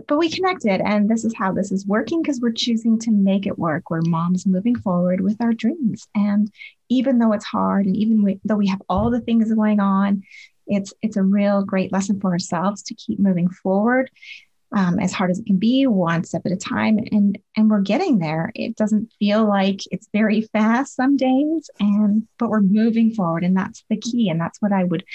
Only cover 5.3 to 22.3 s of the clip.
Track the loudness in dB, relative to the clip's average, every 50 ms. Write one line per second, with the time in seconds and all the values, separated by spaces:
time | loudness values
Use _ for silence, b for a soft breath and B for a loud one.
5.3 | -2 -2 0 -2 -2 0 -2 -2 -2 -2 -2 -4 -4 -6 -10 _ -4 -2 0 0
6.3 | 2 0 0 -2 B B B B B B _ -2 0 0 2 2 2 2 4 2
7.3 | 2 0 -2 -4 -4 -2 0 0 0 0 0 0 0 0 2 2 2 2 2 2
8.3 | 0 -2 -2 -2 0 0 0 0 -2 -2 -4 -4 -2 -2 0 0 0 -2 -2 0
9.3 | 2 2 2 2 2 0 2 2 2 2 2 2 2 2 2 0 0 -2 B B
10.3 | B B B B B B -8 -4 -4 -4 -4 -6 -10 _ -6 -4 -2 0 2 2
11.3 | 2 2 2 2 2 0 0 0 -2 -2 -2 0 -2 -2 0 -2 -2 -2 -2 -2
12.3 | -2 -2 -2 -4 -4 -2 -2 -2 -4 -6 -10 -14 -16 -12 -8 -6 -2 0 2 2
13.3 | 2 2 0 -2 -2 -2 -2 0 0 2 2 2 2 0 0 -4 B B B B
14.3 | B B B B B _ _ -6 -2 -2 0 0 0 0 -2 -2 -2 -2 -2 -2
15.3 | -2 -2 0 0 0 2 2 2 2 2 2 2 2 2 2 0 0 -2 -2 -4
16.3 | -6 -6 -4 -4 -4 -4 -6 -6 -4 -2 0 2 2 0 0 0 0 2 2 2
17.3 | 0 -2 _ _ -2 2 2 4 4 2 2 0 0 0 2 2 2 2 2 0
18.3 | -2 -2 -4 -4 -6 -6 -8 -6 -4 -2 0 0 0 0 -2 -2 _ -2 0 2
19.3 | 2 2 2 2 2 2 2 0 0 -2 -6 -10 -10 -10 -8 _ -2 0 2 2
20.3 | 2 0 -2 -2 0 0 2 2 2 0 -2 -4 -4 -2 0 2 2 2 2 2
21.3 | 2 2 2 0 -2 -4 -4 -8 -6 -2 0 2 2 4 4 2 2 0 -2 -4